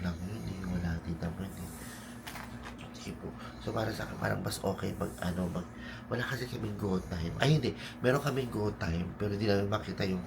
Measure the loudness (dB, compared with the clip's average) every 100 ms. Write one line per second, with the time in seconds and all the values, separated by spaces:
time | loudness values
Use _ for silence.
0 | -2 -2 -4 -4 -4 -4 -2 0 0 -2
1 | -2 -2 -2 -2 -4 -6 -8 -8 -10 -10
2 | -10 -10 -10 -8 -8 -8 -10 -10 -10 -10
3 | -8 -6 -6 -8 -10 -6 -2 0 0 0
4 | -4 -2 0 2 0 0 0 0 0 0
5 | -2 -2 0 2 2 0 -4 -8 -10 -10
6 | -4 -2 0 -2 -2 -2 -2 0 2 2
7 | 2 -2 0 4 8 8 6 -2 -8 2
8 | 4 6 4 0 0 2 0 0 0 0
9 | 0 0 0 2 6 6 6 2 0 0
10 | 2 2